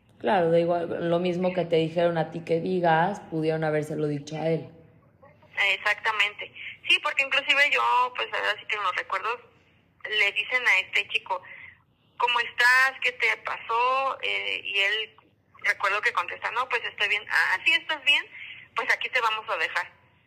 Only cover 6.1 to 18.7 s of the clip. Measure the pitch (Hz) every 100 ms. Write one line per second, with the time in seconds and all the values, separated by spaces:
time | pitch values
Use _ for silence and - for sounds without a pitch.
6.1 | 214 202 - 190 - - - - 359 302
7.1 | 302 269 262 285 277 285 254 233 240 247
8.1 | 247 220 208 202 214 - 214 196 175 170
9.1 | 190 208 240 - _ _ _ _ _ -
10.1 | 214 202 208 208 247 233 190 185 - -
11.1 | - - 185 - - - - _ _ _
12.1 | - 240 240 226 - 240 254 262 254 247
13.1 | 247 226 214 - - - 233 247 262 269
14.1 | - 202 202 202 190 - 196 196 220 -
15.1 | - - _ _ - - 208 202 202 233
16.1 | 226 175 185 196 220 262 240 214 - 202
17.1 | 208 214 156 170 190 302 330 320 311 269
18.1 | 302 - - - - -